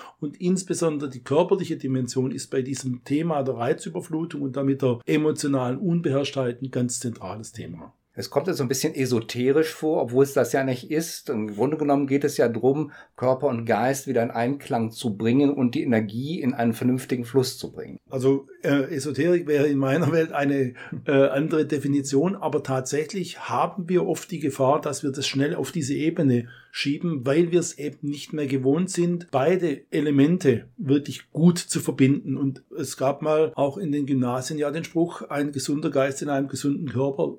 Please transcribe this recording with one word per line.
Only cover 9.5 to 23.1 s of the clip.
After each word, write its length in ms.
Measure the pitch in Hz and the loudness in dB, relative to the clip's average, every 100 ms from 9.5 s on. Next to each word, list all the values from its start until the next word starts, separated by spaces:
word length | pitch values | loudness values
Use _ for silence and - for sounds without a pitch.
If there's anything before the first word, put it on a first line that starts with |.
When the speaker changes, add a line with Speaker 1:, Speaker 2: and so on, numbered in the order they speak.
| 139 156 | 4 2
Speaker 2:
vor, 300 | - 156 170 | 0 -2 0
obwohl 220 | 123 123 139 | 2 4 4
es 80 | |
das 200 | 139 120 | 4 2
ja 120 | 139 131 | 0 0
nicht 260 | 127 - | -2 -4
ist. 400 | 151 165 - - | -4 -4 -8 -6
Im 240 | 120 107 101 | -4 -4 0
Grunde 220 | 131 151 | 0 0
genommen 320 | 147 143 139 | 2 2 2
geht 160 | 139 143 | 2 2
es 120 | 143 | 2
ja 120 | 123 | 2
drum, 420 | 113 123 143 151 - - - | 2 2 2 -2 -8 -20 -2
Körper 320 | 127 131 143 | 0 2 0
und 180 | 117 113 | -2 0
Geist 440 | 104 123 135 - | 2 2 -2 -2
wieder 160 | 120 120 | 0 0
in 80 | |
Einklang 580 | 117 120 143 - 123 113 | 0 -2 -2 -4 -2 -2
zu 260 | - 123 98 | -4 -4 -2
bringen 340 | 113 127 139 143 | 2 4 4 2
und 220 | 123 139 | 0 0
die 80 | 156 | 2
Energie 560 | 110 110 110 139 180 | 2 0 -4 -6 -2
in 120 | 135 | -2
einen 200 | 123 117 | 0 0
vernünftigen 520 | 113 123 127 - 123 117 | 0 0 0 -2 -4 0
Fluss 340 | 135 127 - | 0 0 -2
zu 120 | - | -10
bringen. 300 | - - - - | -10 -14 -16 -10
Speaker 1:
Also, 380 | 135 131 139 - - 160 | 0 2 2 -2 -6 0
äh, 280 | 143 131 | 2 0
Esoterik 540 | 151 151 127 165 175 147 | -4 -4 0 2 2 2
wäre 220 | 147 147 | 2 4
in 100 | 139 | 2
meiner 320 | 135 143 156 | 2 2 4
Welt 220 | 165 160 | 2 2
eine, 420 | 147 139 139 127 120 - - - | 0 0 2 0 -4 -12 -8 2
äh, 60 | 139 135 | 4 6
andere 360 | 135 151 160 147 | 4 2 2 2
Definition, 680 | 151 139 143 139 135 170 196 | 0 0 0 2 2 2 0
aber 300 | 156 147 143 | -2 -2 -2
tatsächlich 840 | 131 127 143 151 | -2 -2 -4 -2